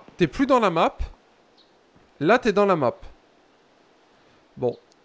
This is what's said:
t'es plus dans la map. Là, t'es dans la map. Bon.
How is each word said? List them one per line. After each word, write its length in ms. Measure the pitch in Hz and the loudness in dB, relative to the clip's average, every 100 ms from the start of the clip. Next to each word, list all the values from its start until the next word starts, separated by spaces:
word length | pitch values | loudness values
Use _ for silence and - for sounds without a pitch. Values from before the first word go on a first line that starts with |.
| - - | -10 -4
t'es 100 | 170 | -4
plus 180 | - 269 | -2 0
dans 140 | 254 | 2
la 100 | 208 | 2
map. 280 | 165 233 - - - _ _ _ _ _ _ _ _ _ - | 0 -2 -2 -10 -12 _ _ _ _ _ _ _ _ _ -4
Là, 200 | 147 240 | 0 2
t'es 140 | 233 | 2
dans 120 | 196 202 | 2 2
la 100 | 175 | 2
map. 200 | 123 - - - _ _ _ _ _ _ _ _ _ _ _ _ _ - | 0 -2 -12 -20 _ _ _ _ _ _ _ _ _ _ _ _ _ -8
Bon. 200 | 123 117 _ _ | -6 -6 _ _